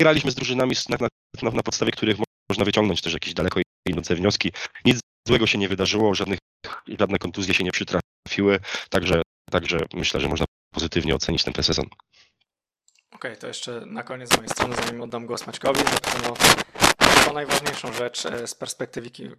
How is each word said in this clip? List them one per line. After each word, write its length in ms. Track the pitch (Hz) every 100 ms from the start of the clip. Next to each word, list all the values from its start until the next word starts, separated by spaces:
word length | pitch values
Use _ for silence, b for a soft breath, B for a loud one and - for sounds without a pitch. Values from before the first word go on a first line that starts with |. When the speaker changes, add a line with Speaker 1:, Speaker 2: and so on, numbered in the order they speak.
Speaker 1:
graliśmy 300 | 160 156 143
z 40 | 117
drużynami 400 | 131 127 131 127 -
na, 80 | 123 120 - _ -
na, 100 | 120
na 120 | 110
podstawie 280 | 113 - 113
których 260 | 110 107 101
mo-, 80 | 107 _ -
można 160 | 98 101
wyciągnąć 360 | 101 107 85
też 120 | -
jakieś 200 | 82 -
daleko 260 | 82 82 - 87 _ -
idące 280 | 82 - 85
wnioski. 360 | 98 - - B B B -
Nic 140 | 127 - _ -
złego 200 | 123 113
się 100 | 107
nie 120 | 98
wydarzyło, 460 | 92 92 104 110 98
żadnych, 240 | 95 98 - _ B B -
żadne 320 | - 98 95
kontuzje 340 | 90 92 92
się 100 | 92
nie 80 | 92
przytrafiły, 880 | - 95 90 - _ - - 101 98 95 B B
także, 320 | 95 87 85 82 _ -
także 280 | 90 82 82 78
myślę, 280 | - 78 76
że 60 | 71
można 180 | 76 80 _ _
pozytywnie 420 | - 82 90 80 67
ocenić 280 | - 80
ten, 100 | -
ten 100 | 67
sezon. 220 | 80 82 71 - _ b b _ _ _ _ _ _ _ _
Speaker 2:
Okej, 260 | - 127 110
to 100 | 123
jeszcze 380 | 117 - 120 104
na 180 | 113
koniec 300 | 120 127 123
z 40 | -
mojej 120 | 113
strony, 260 | - 123 120
zanim 260 | 120 120
oddam 240 | 117 120 117
głos 220 | 117 -
Maćkowi, 320 | - 131 135
zapytam 520 | - 127 - - 120
o, 1000 | 120 - - - - - - - - -
o 40 |
najważniejszą 600 | 147 143 - 147 139 135
rzecz, 320 | 113 120 - 160
e, 220 | - 117
z 80 | -
perspektywy 540 | 127 - 123 - 123
ki-, 220 | 127 131